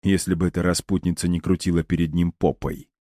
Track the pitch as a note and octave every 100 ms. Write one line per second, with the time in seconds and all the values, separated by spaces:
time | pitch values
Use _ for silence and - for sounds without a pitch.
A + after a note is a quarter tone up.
0 | F#2+ F#2+ - F2 F2 F2 F2 E2+ - F#2
1 | F2+ E2+ F2 F2 - F2+ F#2 E2+ D#2+ E2
2 | E2+ E2 E2+ - E2+ B1+ - - - _
3 | _